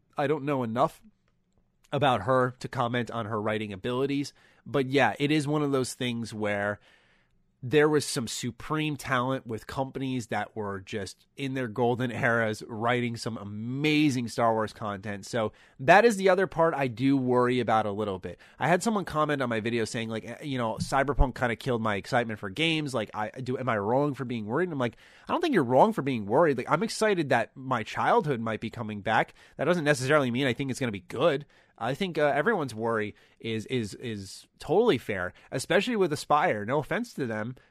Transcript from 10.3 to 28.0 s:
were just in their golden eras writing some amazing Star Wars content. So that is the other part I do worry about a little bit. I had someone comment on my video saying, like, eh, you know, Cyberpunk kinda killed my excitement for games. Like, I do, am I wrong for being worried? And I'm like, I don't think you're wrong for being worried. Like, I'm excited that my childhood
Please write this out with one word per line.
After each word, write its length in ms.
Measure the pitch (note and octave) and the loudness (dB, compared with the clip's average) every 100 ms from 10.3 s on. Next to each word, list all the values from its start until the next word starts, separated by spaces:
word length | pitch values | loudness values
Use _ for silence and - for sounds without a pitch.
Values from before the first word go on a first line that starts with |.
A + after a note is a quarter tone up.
| A2 G#2 | -6 -6
were 280 | A2+ G2+ G2 | -6 -8 -8
just 440 | F#2+ G#2+ F#2+ - _ - | -8 -10 -10 -14 _ -10
in 160 | C#3 | -6
their 160 | C3 B2 | -4 -4
golden 420 | G#2 A#2+ A#2+ B2+ | 0 0 2 -2
eras 500 | A#2 B2+ A#2 A2 G#2+ - | 0 2 2 2 -2 -8
writing 480 | A2+ A#2 B2 A#2+ A#2 | -4 0 0 -2 -6
some 220 | B2 A2+ | -8 -8
amazing 880 | G2+ G#2 A#2 C3 D3+ D3+ D3+ B2+ A#2 | -10 -10 -8 -2 2 4 4 2 -2
Star 240 | - A#2 | 0 2
Wars 220 | A2 G#2+ | 2 -2
content. 520 | - A2 G2 G#2+ G2+ F#2+ | -6 -8 -8 -8 -10 -6
So 280 | A#2 A2 - - - | -4 -4 -6 -18 0
that 240 | C3+ F#3 | 8 10
is 140 | A#3 G3 | 10 6
the 100 | F#3+ | 4
other 180 | F#3 F#3 | 4 2
part 280 | D#3+ E3 | 2 2
I 140 | C#3 C#3 | 2 -2
do 280 | G#2+ C3+ C#3 | 0 2 4
worry 460 | B2+ B2 B2 B2+ | 4 4 4 2
about 240 | A#2 A2 G#2+ | 4 2 2
a 60 | |
little 280 | G2+ G#2 F#2+ | -2 -2 -4
bit. 180 | F2+ E2 - - | -8 -14 -18 -4
I 80 | B2+ | 2
had 160 | F#3 | 2
someone 220 | A3+ G#3 E3+ | 2 -2 -2
comment 360 | D3+ D3+ C#3+ | -2 0 0
on 60 | B2 | 0
my 140 | A2+ | -2
video 240 | A2 A#2 G#2+ | -2 -2 -2
saying, 240 | B2 A2+ | -4 -6
like, 160 | A2 G2 | -6 -8
eh, 180 | A#2+ | -10
you 140 | D3+ C3 | -6 -4
know, 180 | A2+ G#2+ | -4 -4
Cyberpunk 580 | - C#3 C#3 C3+ C3+ - | -2 0 2 2 2 2
kinda 160 | A#2+ A2+ | -2 -2
killed 260 | - A#2+ | -2 -2
my 140 | A2+ G2+ | 0 -2
excitement 420 | - B2+ A#2 G#2 | 0 0 0 -4
for 120 | G2+ | -8
games. 440 | F#2 E3 D#3+ D3 | -2 0 0 -2
Like, 180 | B2 G#2 | -4 -4
I 160 | G#2+ G#2+ | -4 -6
do, 280 | - B2+ B2 | -6 -6 -4
am 120 | B2 | -2
I 80 | A2 | 0
wrong 360 | G2+ B2+ D3 | 2 2 0
for 120 | C3 B2 | -2 -6
being 200 | A#2+ G#2 | -6 -4
worried? 200 | C3 F3+ | -2 -2
And 80 | |
I'm 60 | C#3+ | -2
like, 180 | A#2+ - - - - | -2 -4 -16 -20 -6
I 20 | |
don't 80 | B3+ | -2
think 140 | F4 | 0
you're 100 | A3+ | 2
wrong 300 | A#2+ B2+ G#3 | 4 6 6
for 80 | G#3 | 4
being 240 | C#3 B2 G2 | -2 -2 2
worried. 320 | B2+ E3+ B2 | 4 4 2
Like, 120 | A#2 | 0
I'm 140 | D3+ | 0
excited 460 | A3 - A3 F#3+ C#3+ | 0 0 2 2 2
that 220 | B2 G#2+ - | 2 0 -8
my 280 | C3 B2 | -4 -4
childhood 580 | G#2+ - | -4 -2